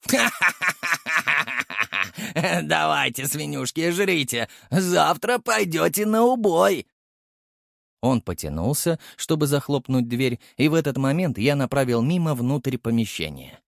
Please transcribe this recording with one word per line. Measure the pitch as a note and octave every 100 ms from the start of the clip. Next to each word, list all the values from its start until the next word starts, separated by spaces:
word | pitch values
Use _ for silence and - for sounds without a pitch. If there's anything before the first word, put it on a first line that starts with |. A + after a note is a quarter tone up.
| -
<laughs> | C4 A#3 - F3+ - F3+ F3 E3+ E3+ - D#3+ E3 D3 D3+ B2+ - G2 G#2+ G2 F#2 - G#3+ - F3+ E3+
Давайте, | D3+ D#3+ D#3 D3 C3+ A#2+ C3+
свинюшки, | D3 D3+ C#3+ B2+ D#3 E3
жрите! | F3 G3 F3 C#3 A#2+ A2+ - -
Завтра | E3 F#3 F3 D#3 E3 - B3
пойдёте | A#3+ A3 G3+ D#3+ E3 D#3+ G#3
на | A3
убой! | A#3+ B3+ G#3 E3 F#3+ F#3 - _ _ _ _ _ _ _ _ _ _ _
Он | A#2+ B2
потянулся, | - F2+ D#2 D2 F2+ D3 - E3 - -
чтобы | - D#3+ D3
захлопнуть | C#3+ - C#3+ - C3 A#2+
дверь, | A#2+ C3 B2 - _
и | D3
в |
этот | D#3+ D3 C3+
момент | C3+ D3+ F#3 A2
я | A#2+ C#3+
направил | C3 C3+ C3 A#2
мимо | B2 F3+ E3
внутрь | C#3 B2 D3 C#3 C3
помещения. | - A#2 A2 - D#2 C#2 C2 -